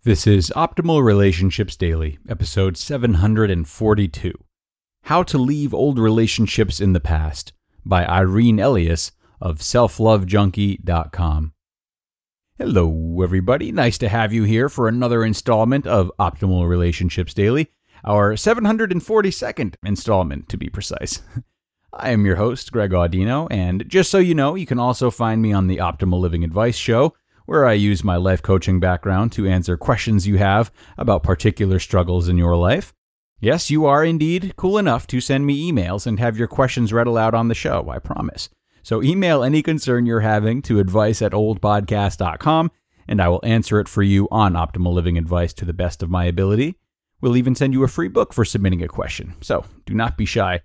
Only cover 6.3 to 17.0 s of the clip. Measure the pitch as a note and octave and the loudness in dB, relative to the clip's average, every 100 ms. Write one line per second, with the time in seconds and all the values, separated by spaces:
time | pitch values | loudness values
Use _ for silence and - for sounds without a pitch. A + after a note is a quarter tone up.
6.3 | - A2+ - F#2+ E2 G2 F2+ - D#2+ D#2 | 0 -2 0 -2 0 0 2 0 -2 -2
7.3 | D2+ - _ _ _ - F#2 F2 F2 F#2 | -8 -16 _ _ _ -2 0 2 2 2
8.3 | G2 A#2+ G#2+ A#2 A#2 E2 E2 - _ _ | 4 4 4 2 2 2 0 -4 _ _
9.3 | _ F2 D#2 - A#2+ A#2 - A2+ A2 F#2 | _ -6 -6 -2 2 2 2 2 4 2
10.3 | G#2 G2+ F2+ G2+ F#2+ - E2+ D2 - E2 | 2 2 0 -2 -2 -2 -2 -2 -4 -2
11.3 | D2+ D2+ _ _ _ _ _ _ _ _ | 0 -4 _ _ _ _ _ _ _ _
12.3 | _ _ _ C4 G2 E2+ D#2+ E2 F2 F2+ | _ _ _ 0 2 2 0 -4 -2 0
13.3 | F#2+ F#2 C#3 - F3+ A#2+ - A#2 A2+ G#2+ | 0 0 0 -2 0 0 0 -2 0 0
14.3 | A2+ G#2 A2 C#3 - A2+ A#2 B2 A#2+ A2 | 0 2 2 0 0 -2 0 0 0 0
15.3 | G#2 - A2 A2+ C#3 A2 G#2 F2+ - F#2+ | -2 0 2 2 0 2 0 0 -2 -4
16.3 | - F#2+ F#2 F2 F2 F2 E2 | -2 0 2 2 2 0 0